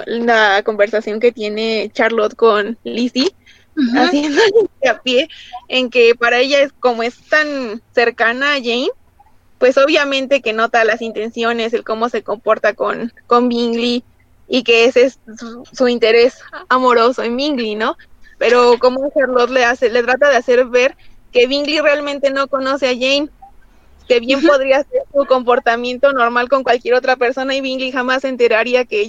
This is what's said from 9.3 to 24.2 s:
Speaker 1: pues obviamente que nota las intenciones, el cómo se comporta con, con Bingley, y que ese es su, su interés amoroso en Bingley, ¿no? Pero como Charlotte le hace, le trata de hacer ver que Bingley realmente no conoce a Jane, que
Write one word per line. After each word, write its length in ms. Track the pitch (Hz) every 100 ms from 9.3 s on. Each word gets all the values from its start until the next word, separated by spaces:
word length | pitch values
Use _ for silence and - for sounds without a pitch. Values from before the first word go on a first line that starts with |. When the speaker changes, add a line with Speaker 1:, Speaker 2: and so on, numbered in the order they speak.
| _ _ -
Speaker 1:
pues 200 | 247 269
obviamente 640 | 277 311 285 269 262 277
que 100 | 226
nota 320 | 220 233 240
las 160 | 226 233
intenciones, 720 | 226 214 220 233 233 233 226
el 120 | 220
cómo 240 | - 220 226
se 140 | 226
comporta 520 | - 208 - 220 -
con, 380 | - 202 - 233 - -
con 220 | 240 247
Bingley, 540 | 233 233 233 240 240 - _ _ _ -
y 140 | 254
que 220 | - 233
ese 200 | 233 254
es 140 | 262 - - 220
su, 260 | 233 240 277
su 160 | - 247
interés 500 | 240 226 226 247 - - 311 -
amoroso 540 | 254 262 233 233 254
en 140 | 214 240
Bingley, 380 | 285 269 226
¿no? 220 | 214 233 339 - - - -
Pero 400 | 220 247 240 233
como 320 | 247 254 277
Charlotte 400 | 294 254 254 240
le 140 | 254
hace, 240 | 240 247 247
le 120 | 240
trata 260 | 233 262 285
de 60 | 247
hacer 300 | 254 240 254
ver 280 | 247 254 - - - -
que 140 | 247 247
Bingley 340 | 285 294 302
realmente 500 | 302 285 285 285 277
no 160 | 269 277
conoce 400 | 269 262 269 262
a 60 |
Jane, 360 | 254 254 277 294 - - - - _ _ - -
que 120 | 240